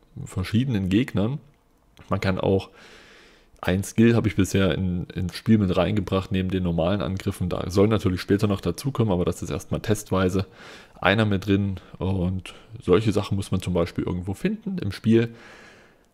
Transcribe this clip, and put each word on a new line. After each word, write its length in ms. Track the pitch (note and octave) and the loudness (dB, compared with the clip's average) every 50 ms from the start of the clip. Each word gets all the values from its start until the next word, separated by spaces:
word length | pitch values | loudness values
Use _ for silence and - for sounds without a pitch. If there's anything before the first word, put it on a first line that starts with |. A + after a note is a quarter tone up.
| _ _ - - - | _ _ -16 -16 -14
verschiedenen 640 | - - F#2+ F2 - - G#2+ C3 C#3 A#2+ G2 F#2+ F2+ | -8 -6 -6 -4 -2 0 0 0 0 0 -2 0 2
Gegnern. 500 | F#2 A2 B2+ - - G2 G2 A2+ C#3 D#3 - - _ _ _ _ _ _ _ _ _ - - - | 2 2 2 2 0 0 0 0 -2 -6 -10 -16 _ _ _ _ _ _ _ _ _ -20 -8 -6
Man 120 | F#2+ G2 | -4 -2
kann 200 | - G2 F#2 - | 0 -2 -2 0
auch, 300 | - G2 F#2+ F#2+ - - - - - - - - - - - - - - - _ _ _ _ _ | 2 2 2 2 0 -4 -12 -20 -20 -20 -20 -20 -20 -20 -20 -20 -20 -20 -20 _ _ _ _ _
ein 240 | - - F2+ F#2+ G2+ | -2 0 0 0 -2
Skill 320 | - - - A2+ A#2 A#2 | 0 2 4 4 6 6
habe 120 | A2+ G2+ G#2+ | 4 2 2
ich 60 | - | 2
bisher 400 | - F#2+ - - G2+ G2 F#2 D2+ | 2 0 2 2 2 2 2 2
in, 300 | - F#2+ F#2 F2 F2+ - | 0 -2 -2 -2 -4 -6
ins 320 | - - - F#2+ F2 - | -6 -6 -6 -6 -6 -6
Spiel 200 | - - - A2+ | -4 2 4 4
mit 180 | G#2+ G#2 F2+ F2+ | 4 4 4 2
reingebracht, 580 | F#2+ F2 F2 G#2+ G#2 F#2 - G2 F#2+ F#2 - F#2+ | 2 2 2 0 -2 -2 0 -2 -2 -2 0 -2
neben 180 | F#2 F#2 F#2 | -2 0 0
den 140 | F#2 F#2+ F#2 | -2 -2 0
normalen 360 | F2 E2+ E2 D#2+ F2 G2+ G#2 | 0 0 0 0 0 0 0
Angriffen. 480 | D2 C2+ F#2+ F#2 - - G2 - F#2 F2 | -2 -4 -4 -4 -4 -6 -4 -4 -4 -4
Da 220 | - - - - | -4 -4 -4 0
soll 160 | F2 G2 G2 | 2 4 4
natürlich 340 | A2 A2+ G2+ - F#2+ F2+ F2 | 4 4 2 0 0 -2 -2
später 280 | - - G2+ G2+ - G2+ | 0 2 2 2 2 2
noch 120 | G2 F#2+ | 0 0
dazukommen, 520 | - - - - - C#3 B2+ - A#2+ A2 F#2 | -2 -4 -4 -4 -4 -4 -2 0 0 2 2
aber 120 | F2 F2 | 0 0
das 160 | - E2 - | 0 -2 -4
ist 100 | - - | -4 -6
erstmal 300 | C#2+ - - - - - | -6 -6 -6 -6 -6 -4
testweise 640 | - - G#2 - - - - F#2 F#2+ F#2 F2+ F#2+ F#2+ - - - - - - - - - - - | -2 -2 -2 -2 -2 -2 0 0 2 2 0 0 -2 -4 -8 -18 -20 -20 -20 -20 -20 -20 -12 -2
einer 240 | - - G2 A2 A2 | 0 2 2 4 2
mit 220 | G#2+ G2+ F#2+ F#2+ | 0 0 -2 0
drin. 300 | G#2 G2 G2 G2+ G2 F#2+ F#2 - - - - | 0 0 0 0 -2 -4 -8 -12 -16 -12 -6
Und 560 | - F#2 G2 F#2+ F2 F2+ F#2+ F#2 F#2 - - - - - - A#2 - | -4 -4 -2 -2 -2 -2 -4 -4 -8 -12 -18 -20 -20 -20 -20 -6 0
solche 300 | - F2+ F2+ A2+ A2 F#2+ | 2 2 4 4 2 0
Sachen 240 | G#2 G2+ - G#2 | 0 0 -2 -2
muss 160 | G2 F#2+ - - | -4 -2 -2 -4
man 100 | F#2 - | -2 -2
zum 100 | G2+ F2+ | 0 0
Beispiel 320 | F2 E2+ - - - - | 0 0 0 -2 -4 -4
irgendwo 300 | - F2+ F2+ F2+ G2 F#2+ | -4 -4 -4 -6 -6 -6
finden. 440 | - - F#3 A3 G#3+ - A3+ G3 F3 | -4 -4 -4 -4 -4 -6 -8 -6 -6
Im 120 | - G2+ | -6 -6
Spiel 420 | F#2+ - - A2+ A2 A2+ A#2 A#2 - - - - - - - - - - - _ _ _ _ _ | -6 -2 2 4 4 4 4 2 -4 -10 -20 -20 -20 -20 -20 -20 -20 -20 -20 _ _ _ _ _